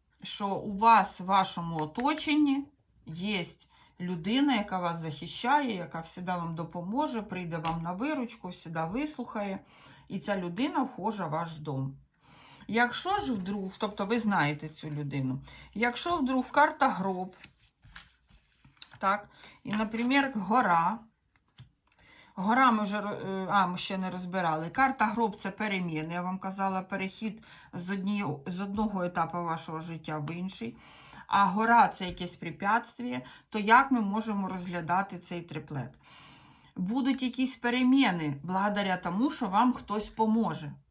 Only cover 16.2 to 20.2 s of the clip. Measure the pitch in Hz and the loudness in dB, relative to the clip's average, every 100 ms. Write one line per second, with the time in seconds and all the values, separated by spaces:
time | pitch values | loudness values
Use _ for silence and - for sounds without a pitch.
16.2 | 254 262 247 - 311 - 262 180 190 185 | 2 0 2 6 4 6 2 2 -2 -2
17.2 | 185 - - _ _ _ - - - _ | -6 -10 -20 _ _ _ -20 -20 -20 _
18.2 | _ _ _ _ - - - - - - | _ _ _ _ -20 -20 -20 -4 0 0
19.2 | - - - - - 208 214 226 240 277 | -4 -20 -20 -14 -4 -2 -2 0 2 4